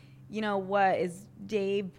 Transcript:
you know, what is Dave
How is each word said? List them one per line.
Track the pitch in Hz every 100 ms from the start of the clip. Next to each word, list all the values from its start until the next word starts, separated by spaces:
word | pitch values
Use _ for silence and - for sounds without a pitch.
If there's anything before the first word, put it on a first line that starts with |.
| - - -
you | 214
know, | 214 202
what | 190 202 190 175
is | 185 175 - - 196
Dave | 214 196 202 190